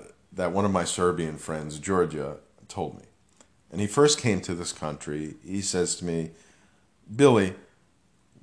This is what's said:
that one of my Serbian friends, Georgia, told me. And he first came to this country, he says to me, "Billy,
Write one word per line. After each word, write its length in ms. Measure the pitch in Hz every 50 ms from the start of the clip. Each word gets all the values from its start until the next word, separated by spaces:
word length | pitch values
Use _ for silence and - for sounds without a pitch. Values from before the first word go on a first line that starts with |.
| - - - _ _ - -
that 200 | 95 90 85 87
one 120 | 98 104
of 80 | 101 95
my 120 | 90 85
Serbian 520 | 82 - - 87 90 85 85 82 78 78
friends, 420 | 73 - - 78 78 76 76 76 76
Georgia, 600 | 76 95 98 90 87 80 76 73 69 71 73 - - _ _ _ - -
told 280 | - 101 82 71 -
me. 80 | - - - _ _ _ _ _ _ - _ _ _ _ -
And 100 | - 90
he 60 | 104
first 320 | 101 - 143 147 147 147 -
came 220 | - 120 101 90 -
to 120 | - 87
this 180 | 85 85 - -
country, 640 | - 80 78 73 71 - 76 73 76 78 78 - - -
he 160 | 87 95 101
says 360 | 95 - - 90 87 85 -
to 80 | - 92
me, 260 | 87 82 82 80 80 - - - _ _ _ _ _ _ _ _ _ _ _ _ - 107
"Billy, 400 | 117 143 139 120 107 95 90 92 - - - _ _ _ _ _ _ _ _ _ _ _ _ _ -